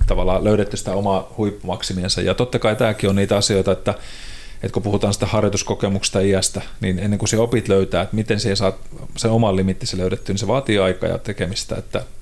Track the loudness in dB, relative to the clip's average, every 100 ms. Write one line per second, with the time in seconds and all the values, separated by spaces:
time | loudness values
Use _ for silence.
0 | 2 4 4 4 4 4 2 -2 -2 0
1 | 2 0 -2 -2 -2 -2 -6 -6 -4 -2
2 | -2 0 0 0 0 0 0 2 0 2
3 | 2 2 2 2 2 2 2 0 0 -4
4 | -6 -12 -12 -12 -12 -8 -4 -2 0 0
5 | 2 0 0 2 2 0 -2 -2 0 0
6 | 0 0 2 2 0 -4 -8 -6 -2 0
7 | 0 0 0 2 2 2 2 2 2 0
8 | 0 -2 0 0 0 2 0 -2 -8 -10
9 | -10 -2 2 4 4 2 2 0 -4 -2
10 | -2 -2 -4 -4 0 0 2 2 4 2
11 | -2 -4 -6 -4 -4 -4 -6 -8 -6 -8
12 | -8 -12